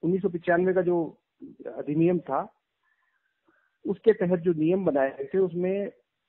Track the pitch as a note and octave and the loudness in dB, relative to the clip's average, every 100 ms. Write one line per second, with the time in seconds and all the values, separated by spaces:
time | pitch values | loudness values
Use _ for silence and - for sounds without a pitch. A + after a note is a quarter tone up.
0 | E3 F#3 F#3+ F3 E3+ E3+ F#3 F#3 F3 F3 | 0 0 -2 -4 0 2 2 2 2 0
1 | D#3+ - _ _ - - - - B2+ D3+ | -2 -8 _ _ -20 -16 -14 -10 -4 2
2 | E3 F3+ - C3+ G3 _ _ _ _ _ | 2 2 -2 -4 -4 _ _ _ _ _
3 | _ _ _ _ _ _ _ _ - F#3+ | _ _ _ _ _ _ _ _ -8 0
4 | - G3+ F3+ F3+ E3+ D#3+ D#3 F#3 F3+ C#3+ | 2 4 2 0 0 0 2 2 2 2
5 | C3+ C#3+ C#3 F#3+ F#3 E3+ F3+ G3 G3+ - | 0 -2 -6 0 0 0 -2 -2 -6 -10
6 | _ _ | _ _